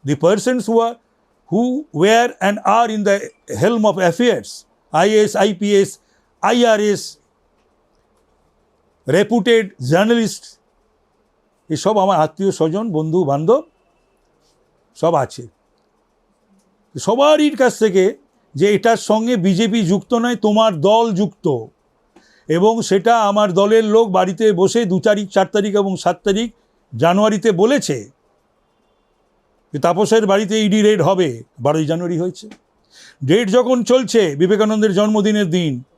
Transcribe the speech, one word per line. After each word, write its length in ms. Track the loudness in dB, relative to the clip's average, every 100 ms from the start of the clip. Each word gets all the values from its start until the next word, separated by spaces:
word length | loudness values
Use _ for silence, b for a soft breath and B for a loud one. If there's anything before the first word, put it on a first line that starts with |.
| -4
The 80 | 0 0
persons 380 | 0 -2 -4 0
who 80 | 0 -2
are, 100 | -6 _ _ _ _ _
who 120 | -2 -2 -4 -8 -2
were 280 | 2 2 0 -2 -4
and 80 | -2 0 0
are 120 | 0 -2
in 60 | -2
the 80 | -2 -4 _ _ -2
helm 220 | -2 0 0
of 40 | 0 -2
affairs, 400 | 0 0 0 -6 -20 _ _ _
আইএএস, 380 | 0 2 2 2 0
আইপিএস, 460 | -2 -2 0 0 0 -4 _ _ _ _ -2
আইআরএস, 520 | 2 2 2 0 -2 -6 -18 _ _ _ _ _ _ _ _ _ _ _ _ _ _ _ _ _ _ -2
রেপুটেড 580 | 0 0 0 2 0 0 _ -2
জার্নালিস্ট, 520 | 0 2 0 -2 -8 -20 _ _ _ _ _ _ _ _ _ _ _ _ -4
এসব 200 | -2 0
আমার 140 | 0 2 0
আত্মীয় 260 | -2 -4 0
স্বজন, 280 | -2 -2 -4 -4
বন্ধু 220 | -2 -2 -2
বান্ধব 340 | -2 0 0 -2 _ _ _ _ _ _ _ _ _ _ _ _ _
সব 120 | 0 0
আছে। 200 | -2 -8 -20 _ _ _ _ _ _ _ _ _ _ _ _ _ _ -10
সবারই 540 | -4 0 4 4 2 2
কাছ 140 | 0 2 0
থেকে 200 | 2 0 -2 _ _ _ -2
যে 80 | 0 2
এটার 240 | 0 -2 0
সঙ্গে 240 | -2 0 0 0
বিজেপি 340 | 0 0 0 0
যুক্ত 200 | -2 -2 -2
নয়, 140 | -2 -2 0
তোমার 260 | 2 0 0 0
দল 180 | 2 0 -2
যুক্ত, 260 | -4 _ -6 -4 -8 _ _ _ _ _ b b b 0
এবং 160 | 0 0 -2
সেটা 240 | 0 2 2 2
আমার 200 | 0 0 0
দলের 260 | 2 2 2 2
লোক 100 | 2 0
বাড়িতে 280 | -2 0 0 2
বসে 200 | 0 0 0
দু 60 | 0 0
তারিখ, 180 | -2 -2 -2
চার 120 | 0 -2
তারিখ 180 | -2 -2
এবং 120 | -2 -2
সাত 140 | -4 -4 -2
তারিখ 200 | -2 -4 _ _ _ _ -2
জানুয়ারিতে 460 | 0 2 0 0 -2 2
বলেছে 360 | 2 0 -2 -8 -8 _ _ _ _ _ _ _ _ _ _ _ _ _ _ _ _
যে 60 | -2 0
তাপসের 380 | 0 2 2 2
বাড়িতে 240 | 0 0 0 2
ইডি 140 | 2 2
রেড 140 | 2 2
হবে, 220 | 2 -2 -4 -14 -6 -2
বারোই 200 | 0 -2
জানুয়ারি 260 | -4 -4 -4
হয়েছে। 220 | -6 -8 -20 -20 _ _ _ b b b 0
রেড 160 | 2 4 0
যখন 200 | 2 -2 2
চলছে, 300 | 0 2 0 0 0
বিবেকানন্দের 520 | 0 2 0 0 0 0
জন্মদিনের 480 | 0 0 0 0 0 -2
দিন 160 | -2 -6 -12